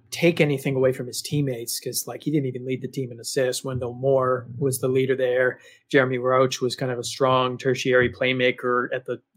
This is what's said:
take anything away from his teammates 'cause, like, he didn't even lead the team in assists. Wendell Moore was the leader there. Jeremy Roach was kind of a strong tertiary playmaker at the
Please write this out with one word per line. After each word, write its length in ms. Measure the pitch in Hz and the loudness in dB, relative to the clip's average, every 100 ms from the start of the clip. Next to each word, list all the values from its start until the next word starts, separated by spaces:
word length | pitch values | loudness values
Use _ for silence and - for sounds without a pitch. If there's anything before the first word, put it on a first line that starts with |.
| - | -12
take 300 | - 170 170 | 0 2 4
anything 340 | 151 135 139 | 2 2 0
away 180 | 135 131 | 2 2
from 140 | 127 123 | 2 -6
his 160 | - | -8
teammates 560 | - 147 139 117 117 - | -4 -2 0 -2 -6 -8
'cause, 280 | 127 117 - | -6 -6 -8
like, 180 | 123 | -8
he 60 | 151 | -2
didn't 160 | 151 131 | 0 0
even 200 | 123 127 | -4 -6
lead 160 | 127 | -6
the 60 | 131 | -6
team 240 | - 127 | -6 -8
in 80 | 117 | -8
assists. 440 | 110 143 127 123 | -6 -2 0 -2
Wendell 300 | 135 127 120 | -4 -6 -6
Moore 540 | 123 135 135 127 127 120 - | -2 2 4 4 0 -4 -4
was 220 | 139 127 | -2 0
the 80 | 131 | 0
leader 260 | 131 131 | 2 2
there. 460 | 127 127 127 127 - - - - | 2 2 2 2 0 -10 -20 0
Jeremy 300 | 143 127 127 | 2 2 0
Roach 420 | 127 131 131 - | 2 4 2 2
was 140 | 127 | -4
kind 160 | - 131 | -2 -4
of 80 | 123 | -4
a 60 | |
strong 520 | 117 - 135 131 127 123 | -6 0 2 4 2 -2
tertiary 540 | 135 127 135 127 120 | -2 0 2 4 4
playmaker 760 | - 127 131 127 123 127 123 123 | 2 0 2 2 0 0 0 0
at 120 | 127 | -4
the 180 | - 120 _ | -6 -10 _